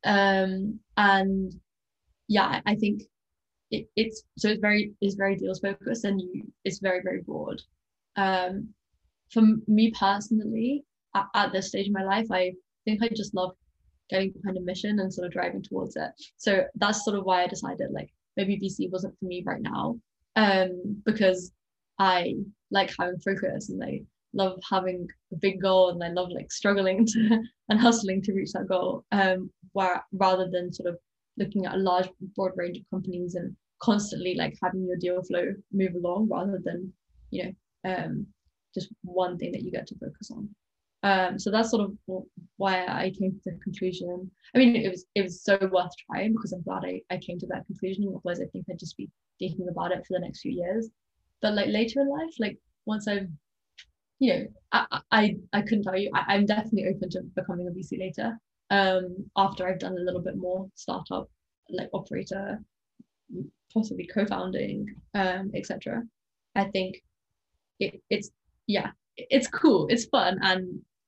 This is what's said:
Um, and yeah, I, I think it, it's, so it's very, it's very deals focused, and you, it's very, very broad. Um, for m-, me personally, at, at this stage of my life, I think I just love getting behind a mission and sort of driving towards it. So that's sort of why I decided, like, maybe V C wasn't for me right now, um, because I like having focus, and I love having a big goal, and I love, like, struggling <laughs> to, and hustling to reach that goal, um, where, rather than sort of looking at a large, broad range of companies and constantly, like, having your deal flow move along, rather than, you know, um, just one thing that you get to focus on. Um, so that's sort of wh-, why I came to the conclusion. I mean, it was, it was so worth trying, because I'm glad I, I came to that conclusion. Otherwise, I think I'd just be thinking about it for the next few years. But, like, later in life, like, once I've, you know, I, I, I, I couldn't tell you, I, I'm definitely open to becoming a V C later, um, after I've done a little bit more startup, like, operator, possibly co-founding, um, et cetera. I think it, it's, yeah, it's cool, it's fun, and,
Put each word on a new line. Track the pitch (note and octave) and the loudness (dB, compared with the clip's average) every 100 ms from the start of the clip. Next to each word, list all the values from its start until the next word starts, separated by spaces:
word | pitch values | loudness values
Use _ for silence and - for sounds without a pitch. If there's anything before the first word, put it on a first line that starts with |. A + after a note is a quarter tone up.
| - | 2
Um, | G3+ G3 F#3+ F#3+ F#3+ G3 A3 _ - | 4 6 4 2 0 -4 -6 _ 4
and | G3+ G3 F#3+ F#3+ F#3 F3 _ _ _ _ _ _ - | 6 6 4 0 -2 -8 _ _ _ _ _ _ 2
yeah, | G#3 - - - | 2 4 0 0
I, | |
I | G#3+ | 2
think | G#3 - - _ _ _ _ _ - | 2 0 -6 _ _ _ _ _ -8
it, | A3 - - | -8 -4 -2
it's, | A3 - - - | -2 -4 -16 -2
so | G#3 | 0
it's | G#3+ | 2
very, | G#3 G#3 G#3 - | 4 4 2 0
it's | G3+ G3 | -2 2
very | G3 F#3+ | 0 0
deals | F#3+ F#3 | -2 -2
focused, | G3 G3 B3 A#3 G3+ | -4 -4 -4 -2 -2
and | G3 | -2
you, | F3+ F#3 - - | -4 -8 -12 -8
it's | F#3+ - | -8 -2
very, | F#3+ F#3 | -2 0
very | F#3 F#3 | -2 -6
broad. | F3 - - - - _ _ _ _ - | -6 -8 -6 -8 -12 _ _ _ _ 0
Um, | G3 F#3+ F3+ F#3+ - - _ _ _ _ _ | 2 2 0 -4 -10 -14 _ _ _ _ _
for | A3+ | 6
m-, | A3 A3 - | 6 6 6
me | G#3+ A3+ A3 | 6 6 6
personally, | G3 G3+ G#3+ G#3+ G#3+ A3+ A#3 C#4+ - _ _ G3 | 2 2 2 0 0 -2 0 -2 -4 _ _ -2
at, | F#3+ | 0
at | - G3 | 0 2
this | F#3+ F#3+ | 0 -2
stage | - G3 | -2 0
of | |
my | G3 | 0
life, | F#3+ G3+ A3+ | 2 0 2
I | F#3 F#3 F#3 _ _ - | 2 0 -2 _ _ -2
think | G#3 | 2
I | A#3 | 0
just | A3+ G3+ | -2 -4
love | G3 F#3 - _ _ _ _ - | -2 -4 -6 _ _ _ _ -4
getting | F#3+ G3 | 0 0
behind | - G3 F#3 | -4 -6 -4
a | |
mission | F3+ F3+ G#3 G#3 | -4 -4 0 0
and | F#3+ | 0
sort | F#3 F3 | -2 -6
of | |
driving | F3+ F3+ G3 | -2 -4 -4
towards | - F#3+ F#3 - | -6 -6 -4 -6
it. | D3+ - - - | -8 -10 -20 -4
So | - G3 F#3 - | 2 2 2 2
that's | G3+ G#3+ | 0 2
sort | - G3+ | 0 0
of | F#3 | 2
why | F#3 | 2
I | F3+ | 2
decided, | F#3 - - - | -2 -6 -6 -6
like, | - - _ _ - | -6 -10 _ _ -4
maybe | G3 G3 | 0 0
V | G3 | -2
C | - F#3 | -4 -4
wasn't | F#3 F#3+ - | -4 -6 -8
for | F#3 | -8
me | F3+ F3+ | -6 -6
right | - | -6
now, | - - - A#3+ - _ _ - | -4 -4 -4 -6 -12 _ _ 4
um, | G#3+ F#3+ F#3 F3+ G3 G#3 - | 6 6 2 -2 -6 -4 0
because | A3 F#3+ F#3 F3+ _ _ _ _ - | 4 4 4 -2 _ _ _ _ 2
I | F#3+ F3+ F3 - G3 - - | 4 4 2 -4 -6 -12 -2
like | G3 F#3+ - | 2 2 0
having | F3+ F3+ | -2 -2
focus, | G3 G3 F#3 - - | -2 0 -2 -4 -6
and | F#3 | -6
I | - - - _ _ | -6 -6 -10 _ _
love | G3 F#3+ F#3 - | 0 0 -2 -2
having | F#3+ F#3 F3+ F3 - - | 0 0 -4 -8 -14 -14
a | E3+ | -2
big | G3 F#3+ | 0 2
goal, | F#3+ F#3 F#3 | 4 6 6
and | F3 | 4
I | E3+ | -4
love, | F3 F3+ | -2 -4
like, | F3 - | -6 -10
struggling | - G3+ G3+ F#3+ F#3+ A3 | -2 2 4 4 4 4
<laughs> | |
to, | A3+ A3 A3+ - _ - | 4 6 4 2 _ 2
and | G#3+ | 6
hustling | A#3+ A3+ G3+ F#3+ | 8 6 2 0
to | F#3+ | 0
reach | G3 - | 0 0
that | - F#3+ | -4 0
goal, | F#3 F3+ - - | 0 0 -4 0
um, | G3+ F#3+ F#3 F#3 _ - | 2 4 2 -2 _ -8
where, | G3 F#3 F3+ - | 0 0 0 -4
rather | F#3+ F#3+ F#3 F#3 | 2 4 4 2
than | F3+ F3+ | -2 -4
sort | F3+ F3 | -6 -6
of | E3+ _ _ _ - | -8 _ _ _ -6
looking | G3+ G3+ F3+ | -4 -2 -2
at | F#3+ | 0
a | |
large, | F#3+ F3+ F#3 - F#3+ - | 2 2 0 -4 -10 -4
broad | F#3+ F#3 | -4 -2
range | F3 F3 | -6 -8
of | - | -8
companies | F#3 F#3+ F3 F3+ F3 | -8 -6 -6 -6 -6
and | F#3 - _ - | -8 -12 _ -4
constantly, | - G#3 G3+ - F3+ E3+ | 0 2 0 -4 -4 -2
like, | D#3 - | -4 -2
having | F3+ F#3+ F#3 | -4 -2 -4
your | F3+ | -2
deal | F3+ F3+ | -2 -2
flow | F3+ F3 F3+ G3+ - | -2 -2 -2 -6 -4
move | G3 F#3+ | 0 0
along, | F3 F3 F3+ A3 | 0 -2 0 0
rather | F3 F#3+ F#3+ | 0 -2 -2
than, | F3 F3 F#3 - _ _ - | -4 -6 -8 -14 _ _ -10
you | F#3+ | -8
know, | F3+ F#3+ _ _ F#3 | -8 -10 _ _ -6
um, | F3+ D#3+ D#3 - _ _ _ _ | -4 -4 -6 -8 _ _ _ _
just | - F3+ - | -10 -10 -12
one | F3 F3+ F3+ F3+ | -6 -2 0 -2
thing | F3 | -6
that | F3+ | -6
you | F3+ | -6
get | - - | -8 -10
to | - | -12
focus | - - - | -12 -14 -16
on. | - G#3 G#3 _ _ _ _ G3+ | -12 -12 -14 _ _ _ _ 2
Um, | F#3+ F#3 - | 4 2 -2
so | G3 | 0
that's | G#3+ A3+ | 2 2
sort | A3+ | 2
of | G3+ G#3 - | 0 -4 -10
wh-, | F#3 - - - - | -10 -10 -18 -16 -2
why | F#3+ F#3 F3+ | 0 0 0
I | - F#3+ F#3+ | -2 -4 -2
came | F#3+ | -2
to | F#3 - | -2 -8
the | E3+ | -8
conclusion. | - F3+ F#3 F3+ F3+ F3+ F#3 - - B3 | -8 -4 -4 -4 -6 -8 -10 -16 0 6
I | |
mean, | B3+ A#3 | 8 6
it | F#3+ | 0
was, | F3+ - G#3 | -4 -4 -2
it | |
was | F#3 F3 | -2 -2
so | - G3 F#3+ | 2 2 4
worth | F#3 F3+ - - | 2 0 -6 -8
trying, | G3+ G#3 | -4 0
because | A3 G#3+ | 0 -2
I'm | F3+ | -8
glad | F3 F#3 F3+ | -6 -6 -6
I, | F#3 - | -8 -6
I | F3+ | -8
came | - F3 | -8 -8
to | F3+ | -8
that | - - | -8 -10
conclusion. | F#3+ F#3+ F#3+ G3+ | -8 -6 -4 -4
Otherwise, | F3+ F3 F3+ | -4 -6 -6
I | F3+ | -6
think | F#3 - | -10 -10
I'd | F3 | -10
just | E3 - | -12 -12
be | - _ _ - | -14 _ _ -10
thinking | F3+ F3+ F3+ | -8 -6 -6
about | E3+ F3 | -4 -2
it | F3+ - | -4 -2
for | |
the | F#3 | -4
next | F3 - | -4 -8
few | - | -6
years. | F3+ F3 A3 A3+ _ _ _ _ _ | -4 -2 -2 -4 _ _ _ _ _
But, | G#3+ G#3 | -2 0
like, | G3+ | 0
later | G#3 A3+ B3 | 0 0 0
in | C#4 | 0
life, | C#4+ E4 - | -2 -6 -4
like, | G#3 - _ _ - | -4 -6 _ _ -4
once | G#3+ G#3 | -4 -2
I've, | G3+ F#3+ D3+ _ _ _ - - _ _ - | -2 -4 -10 _ _ _ -20 -20 _ _ 0
you | C4 | 2
know, | F3 G3+ - - | 2 -2 -12 0
I, | G#3 - | 0 0
I, | - - | -4 2
I, | A3 G#3 - - | 4 4 2 -2
I | G3+ | -2
couldn't | G3+ A3 | 2 0
tell | G3+ F#3+ | 2 0
you, | G3+ - | 0 0
I, | - G3+ | 2 4
I'm | G3+ | 4
definitely | G#3+ - G3 F#3 | 2 0 0 0
open | F#3 F3+ | -2 -4
to | F3+ F3+ - | -6 -8 -6
becoming | F3+ F3 F3+ | -4 -4 -6
a | |
V | F3 | -6
C | D#3+ - | -8 -6
later, | F#3 - A3 A3+ _ _ - | -6 -6 -6 -6 _ _ 0
um, | G3+ F#3+ F#3 F3+ F3+ - - | 4 4 4 0 -8 -4 2
after | G3 G3 F3+ | 2 2 -4
I've | F3+ | -2
done | F#3 F3+ | -4 -4
a | F3+ | -2
little | F3+ | -4
bit | E3+ - | -4 -6
more | F3+ F#3 F#3+ - | -4 -4 -6 -12
startup, | - F3+ F3 - - _ _ _ - | -8 -8 -6 -6 -8 _ _ _ -10
like, | F3+ - | -8 -6
operator, | G3 - - G3 G3 G3 G#3 - _ _ - - _ - G3+ C#3+ _ _ | -6 -6 -8 -6 -6 -6 -10 -12 _ _ -20 -20 _ -14 -12 -12 _ _
possibly | A3 A3 - - | -2 -2 -4 -4
co-founding, | - G#3 - F#3 F#3 G3+ G#3 G#3 - - G3+ | 0 0 0 -4 -4 -4 -4 -8 -12 -6 0
um, | F#3 F#3 G3 | 0 0 -4
et | - G3 | -6 -6
cetera. | - - A#3 A#3+ _ _ _ _ G3+ | -8 -6 -6 -8 _ _ _ _ -2
I | G3 | 0
think | G3 F#3 F#3 _ _ _ _ _ _ _ - | 0 -4 -6 _ _ _ _ _ _ _ -6
it, | G3 - - | -6 -6 -4
it's, | B2+ - _ _ _ - | -4 -4 _ _ _ -2
yeah, | G3 - - _ - | -2 -2 -10 _ -16
it's | - C4 A#3+ | 2 2 2
cool, | - D#4+ F#3+ D#3 | 4 6 6 4
it's | A#3 - | 0 2
fun, | C4+ F#3 F#3+ | 2 2 2
and, | F#3+ F#3 F#3 F3+ - _ | 2 0 -2 -10 -16 _